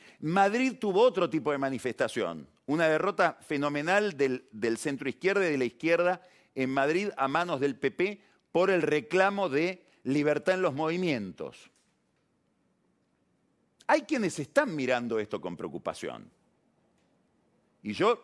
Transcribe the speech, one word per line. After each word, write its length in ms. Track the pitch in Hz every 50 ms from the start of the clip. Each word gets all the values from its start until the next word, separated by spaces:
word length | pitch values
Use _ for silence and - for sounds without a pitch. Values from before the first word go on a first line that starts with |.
| - - - -
Madrid 580 | 147 156 175 196 196 202 208 247 262 262 208 -
tuvo 220 | 220 202 180 196
otro 280 | 240 254 - 190 175 147
tipo 220 | 160 156 117 151
de 60 | 143
manifestación, 920 | 139 139 135 135 117 - 127 110 - 131 113 - 120 98 85 82 78 67 - _ _ _
una 200 | - 147 170 165
derrota 520 | 156 156 156 175 196 190 - 180 160 - -
fenomenal 720 | - - 156 139 147 147 147 147 151 170 190 208 214 202 156
del, 320 | 135 139 131 127 127 - _
del 260 | 110 107 120 113 117
centro 320 | - - 151 139 127 143 135
izquierda 380 | - - 170 185 196 202 190
y 40 | 165
de 60 | 147
la 80 | 131 127
izquierda 560 | 113 - - 151 165 170 170 175 175 180 175 - - _ _ _ _ -
en 160 | 131 131 131
Madrid 400 | 135 139 135 147 160 185 208 202 -
a 100 | - 135
manos 320 | 135 143 165 175 180 156 127
del 160 | 139 143 117
P 140 | - - 135
P 300 | - - 180 208 202 - _ _ _ _ _ _
por 180 | - 165 185 190
el 140 | 190 170 156
reclamo 640 | 151 151 151 120 - 170 185 190 196 202 202 190 156
de 340 | 131 151 165 185 185 - _ _ _ _ -
libertad 520 | 127 139 151 143 151 147 147 - 185 185
en 60 | 185
los 140 | 180 160 131
movimientos. 960 | 143 160 160 170 180 185 165 139 113 101 92 - - 76 65 - - - - _ _ _ _ _ _ _ _ _ _ _ _ _ _ _ _ _ _ _ _ _ _ _ _ _ _ _ _ _ _ _ _ _ _ _ _ _ _ _ _ _ - -
Hay 140 | - 285 320 294
quienes 340 | - 311 247 202 160 - -
están 360 | 135 - - 277 - - 160
mirando 440 | 143 131 123 127 123 120 113 113 110
esto 220 | 104 - 107 98
con 160 | - 90 87
preocupación. 760 | - - 80 76 78 - 85 80 - - 73 60 53 50 - _ _ _ _ _ _ _ _ _ _ _ _ _ _ _ _ _ _ _ _ _ _ _ _ _ _ _ _ _ _
Y 120 | - 104 104
yo 280 | - 180 226 233 -